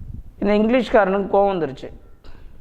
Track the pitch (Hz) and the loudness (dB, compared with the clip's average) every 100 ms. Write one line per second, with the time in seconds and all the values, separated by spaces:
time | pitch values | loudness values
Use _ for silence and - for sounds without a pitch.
0 | - - - - 202 208 214 254 220 240 | -14 -14 -16 -6 0 2 4 2 4 4
1 | 190 196 190 196 202 190 147 135 127 - | 4 0 0 2 2 0 -4 -6 -14 -16
2 | - - - - - - | -20 -20 -18 -16 -18 -20